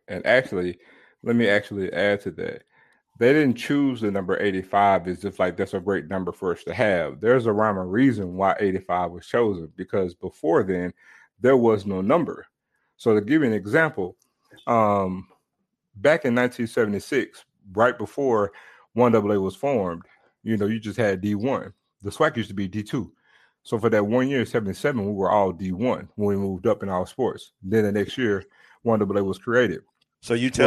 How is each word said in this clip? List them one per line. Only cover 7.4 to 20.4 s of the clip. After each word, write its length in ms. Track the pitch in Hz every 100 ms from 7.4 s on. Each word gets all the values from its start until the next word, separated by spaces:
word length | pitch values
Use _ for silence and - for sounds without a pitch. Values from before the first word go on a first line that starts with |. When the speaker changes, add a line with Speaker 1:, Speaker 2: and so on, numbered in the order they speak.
| 113
Speaker 1:
a 40 |
rhyme 260 | 104 110 95
or 80 | 90
reason 500 | 107 135 107 90 92
why 200 | 95 -
eighty-five 520 | 98 92 - 87 85
was 160 | 87 -
chosen, 440 | 120 113 90 78 92
because 380 | 92 104 90
before 500 | - 92 - 151 160
then, 300 | 95 90 87 - - - _ _
there 160 | 123 131
was 280 | 113 104 101
no 140 | 92
number. 460 | 98 170 - - - _ _ _ _ _
So 180 | 120
to 80 | 107
give 200 | 101 156
you 60 | 123
an 60 |
example, 640 | 104 101 151 156 - 87 - _ _ _ - -
um, 600 | 117 104 101 95 92 92 _ _ _ _ _ _ 101
back 280 | 135 160
in 100 | 131
nineteen 340 | 123 123 - 113
seventy-six, 760 | 127 107 98 - 135 95 - _ _ 98
right 240 | 92 123 117
before 560 | 104 - 135 110 101 - - _ _
one 180 | 113 120
double 220 | 113 101
A 80 | 104
was 140 | 95 -
formed, 480 | 143 120 90 82 - _ _ _